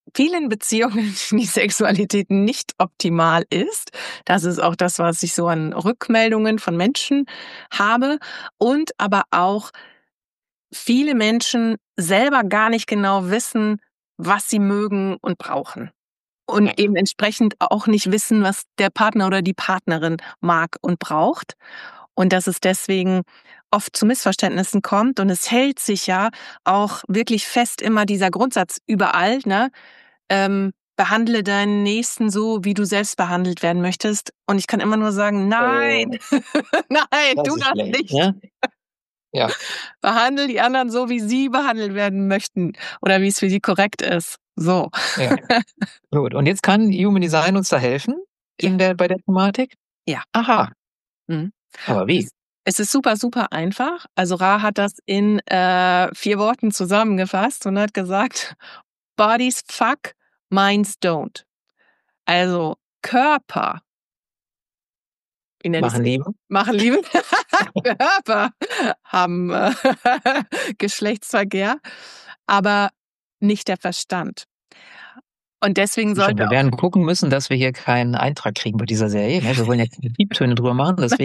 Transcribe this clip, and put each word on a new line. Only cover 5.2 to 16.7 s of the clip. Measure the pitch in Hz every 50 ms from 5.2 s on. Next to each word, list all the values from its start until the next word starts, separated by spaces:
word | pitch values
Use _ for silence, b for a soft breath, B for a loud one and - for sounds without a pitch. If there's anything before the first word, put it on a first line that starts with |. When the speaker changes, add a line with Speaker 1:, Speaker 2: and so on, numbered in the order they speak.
| -
Speaker 1:
ich | 170 -
so | - 170 170
an | 165 160 156 156 -
Rückmeldungen | - 160 202 240 - - - 226 226 226 226 220 220 214 220 220 208
von | - - 170
Menschen | 170 180 226 285 - - - 277 285 277 B B B B B B B B B -
habe. | - 202 208 226 247 254 277 302 294 B B B B B B B _
Und | 208 233 269 294 320 - - -
aber | - 208 202 196 - -
auch | - 180 180 185 202 214 208 - B B B B B B B B _ _ _ _ _ _ _ _ _ _ _ _ -
viele | - - - 240 254 285 302 277
Menschen | 233 214 214 226 233 - - - 240 226 226 226 - - _ _
selber | - 175 160 196 202 247 285 285 262 226
gar | 185 196 208 220 226
nicht | 233 226 -
genau | - 220 208 196 196 196 196 185 180
wissen, | 202 214 - - - 226 214 214 214 208 - _ _ _ _ _ _
was | - 170 165 202 208 - -
sie | - 208
mögen | 202 196 202 202 208 208 202 196 196 196 180 -
und | - - 175 -
brauchen. | - - - - - - - - - 160 - _ _ _ _ _ _ _ _ _ _ -
Und | - 208 208
Speaker 2:
Ja. | -